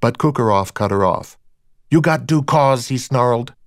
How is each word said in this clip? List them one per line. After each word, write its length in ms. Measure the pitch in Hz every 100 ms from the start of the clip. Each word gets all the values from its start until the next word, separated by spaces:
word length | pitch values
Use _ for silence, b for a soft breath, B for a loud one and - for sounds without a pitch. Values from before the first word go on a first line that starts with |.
But 160 | 120 117
Kukaroff 560 | 156 143 117 101 95
cut 180 | - 104
her 140 | 98 95
off. 320 | 85 - - _ _ _ _ _
You 100 | 156
got 240 | 165 160 120
due 180 | 160
cause, 440 | 143 156 139 131 117
he 100 | 131
snarled. 560 | - 131 123 120 120 -